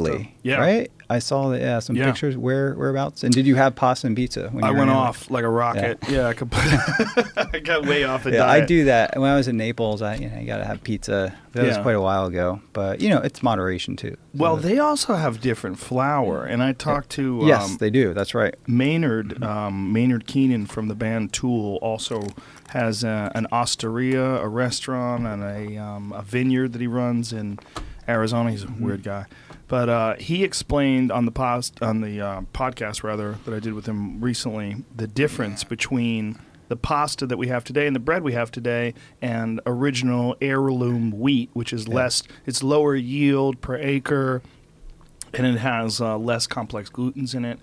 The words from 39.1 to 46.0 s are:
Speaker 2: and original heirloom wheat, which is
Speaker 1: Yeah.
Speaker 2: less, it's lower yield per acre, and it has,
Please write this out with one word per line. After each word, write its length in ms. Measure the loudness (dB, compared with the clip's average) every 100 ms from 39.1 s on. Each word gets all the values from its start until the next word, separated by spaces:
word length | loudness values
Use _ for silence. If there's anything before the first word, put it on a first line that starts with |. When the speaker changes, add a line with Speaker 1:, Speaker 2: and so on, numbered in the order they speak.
| -8
Speaker 2:
and 400 | -4 -2 -2 -2 -2
original 720 | 0 0 2 2 2 0 0
heirloom 680 | 0 2 2 2 0 0 0
wheat, 400 | 0 2 2 0
which 200 | -4 -6
is 140 | -6 -2
Speaker 1:
Yeah. 80 |
Speaker 2:
less, 280 | 0 0 0 -6 -10 -6
it's 160 | -2
lower 320 | 2 4 4 2
yield 640 | 0 2 4 4 2 -2
per 160 | -4 -4
acre, 640 | 0 0 0 0 2 -2 -6 -18 -20 -20 -20 -20 -20 -20 -8
and 120 | 0 2
it 120 | 2
has, 420 | 0 0 -2 -2